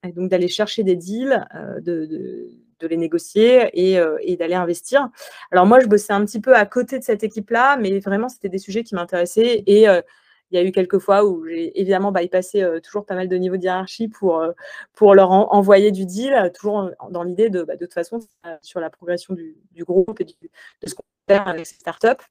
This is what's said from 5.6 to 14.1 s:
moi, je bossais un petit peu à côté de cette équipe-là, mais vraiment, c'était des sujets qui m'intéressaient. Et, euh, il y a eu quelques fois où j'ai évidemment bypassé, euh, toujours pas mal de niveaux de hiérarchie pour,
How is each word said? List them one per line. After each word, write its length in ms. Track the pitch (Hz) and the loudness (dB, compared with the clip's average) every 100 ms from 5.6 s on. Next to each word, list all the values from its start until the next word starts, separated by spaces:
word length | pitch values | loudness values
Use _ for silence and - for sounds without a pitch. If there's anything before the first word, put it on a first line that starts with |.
| 185 | 6
moi, 140 | 247 | 6
je 60 | 247 | 6
bossais 260 | 208 - | 2 2
un 120 | 202 | -2
petit 160 | 208 233 | -2 -4
peu 140 | 226 | 4
à 120 | 240 208 | 4 4
côté 340 | 247 247 262 | -2 -4 -6
de 40 | |
cette 200 | - 214 | -4 -4
équipe-là, 520 | 220 220 202 226 262 277 | -4 -8 -4 2 2 2
mais 200 | 202 196 | 0 -4
vraiment, 300 | 196 196 247 | -2 -4 -4
c'était 200 | 262 196 | -8 -10
des 100 | 185 | -10
sujets 260 | - 202 | -8 -8
qui 100 | 233 | -6
m'intéressaient. 720 | 190 175 180 175 - 233 226 196 | -8 -4 -2 -2 2 2 2 4
Et, 220 | 202 214 | 6 6
euh, 140 | 180 - _ _ _ _ | 4 0 _ _ _ _
il 60 | 180 | 0
y 20 | |
a 20 | |
eu 60 | 185 | 0
quelques 280 | 185 185 196 | 0 0 -2
fois 260 | 185 196 | 2 2
où 200 | 208 170 160 | 2 -2 -8
j'ai 340 | 165 170 - | -8 -8 -6
évidemment 320 | 190 185 202 | -2 0 0
bypassé, 500 | 190 175 185 185 208 | -2 -2 -4 -2 -2
euh, 160 | 185 165 | -2 -4
toujours 280 | - 208 208 | -8 -12 -8
pas 100 | 185 | -8
mal 120 | 185 | -4
de 80 | 180 | -4
niveaux 200 | 185 185 | -4 -4
de 80 | |
hiérarchie 420 | 180 185 190 - | -4 -4 -8 -8
pour, 320 | 226 | -10